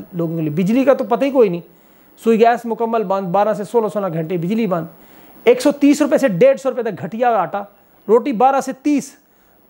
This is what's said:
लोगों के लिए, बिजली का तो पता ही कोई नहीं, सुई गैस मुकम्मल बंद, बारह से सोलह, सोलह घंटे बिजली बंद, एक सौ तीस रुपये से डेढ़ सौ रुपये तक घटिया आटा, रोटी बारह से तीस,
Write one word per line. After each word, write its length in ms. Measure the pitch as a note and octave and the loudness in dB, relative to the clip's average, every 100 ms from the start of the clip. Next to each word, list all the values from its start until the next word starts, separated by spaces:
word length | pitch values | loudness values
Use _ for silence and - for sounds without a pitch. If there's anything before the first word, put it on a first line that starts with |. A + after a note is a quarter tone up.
| F#3+ F3 | -10 -6
लोगों 180 | E3 E3 | -6 -4
के 60 | |
लिए, 80 | D#3 | -4
बिजली 360 | D3 F#3 A#3+ C4 | -2 0 2 2
का 80 | |
तो 100 | C4 | 2
पता 220 | G#3+ A3+ C#4 | 0 -2 0
ही 60 | |
कोई 180 | C4 G#3 | 2 2
नहीं, 120 | F3 - _ _ _ _ _ | 0 -10 _ _ _ _ _
सुई 140 | A3+ A3+ | 0 4
गैस 280 | A3+ A#3 A#3 | 4 2 -4
मुकम्मल 380 | A3 A3+ A3+ | -6 -4 -2
बंद, 200 | F#3 G3 | -2 -4
बारह 300 | F#3+ F#3+ G#3+ | -2 0 0
से 120 | G3+ G3 | -2 -2
सोलह, 240 | A#3+ G#3+ | -2 -2
सोलह 200 | G#3+ F#3+ | -4 -4
घंटे 280 | D#3+ D#3+ F3+ | -4 -4 -4
बिजली 300 | E3+ A3+ G#3+ | -2 -2 -2
बंद, 220 | F3 D#3+ - _ - - - A3+ | -4 -6 -16 _ -20 -20 -2 2
एक 140 | B3+ | 4
सौ 100 | D4 | 2
तीस 300 | C#4 C#4 D4 | 2 2 4
रुपये 180 | C#4+ D4 | 2 2
से 100 | C4+ | 0
डेढ़ 280 | E3+ C4 C4+ | 4 2 2
सौ 120 | C4+ | -2
रुपये 140 | A#3+ | -4
तक 80 | A#3 | -6
घटिया 380 | F3+ F#3+ A3+ B3 | -8 -10 -2 0
आटा, 380 | A3 E3 G3+ G3+ _ _ _ - | 0 -2 -6 -12 _ _ _ 2
रोटी 240 | A#3 A#3 | 2 2
बारह 280 | G#3+ C4 C#4 | 2 2 2
से 120 | C4 | -4
तीस, 440 | C4 D4 C#4+ - - _ _ _ _ | -6 -2 -2 -4 -16 _ _ _ _